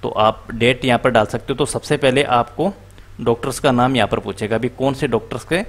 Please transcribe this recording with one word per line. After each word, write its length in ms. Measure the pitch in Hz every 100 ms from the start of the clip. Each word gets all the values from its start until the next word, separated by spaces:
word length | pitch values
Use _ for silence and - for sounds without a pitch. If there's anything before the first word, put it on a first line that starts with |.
तो 60 | 120
आप 360 | - 107 117 -
date 340 | 113 117 131 127
यहाँ 140 | 120
पर 100 | 135
डाल 160 | 117 104
सकते 280 | 120 -
हो। 40 | 135
तो 80 | 147
सबसे 320 | 120 - 147
पहले 260 | 139 127
आपको 480 | 143 120 117 - 175 196 - - - -
doctors 380 | 117 117 - 127
का 120 | 147
नाम 240 | 123 127 131
यहाँ 120 | 101
पर 120 | 110
पूछेगा, 360 | 107 95 104 113
अभी 140 | 120
कौन 220 | - 131
से 140 | 131 147
doctors 380 | 113 - 127 -
के 160 | 170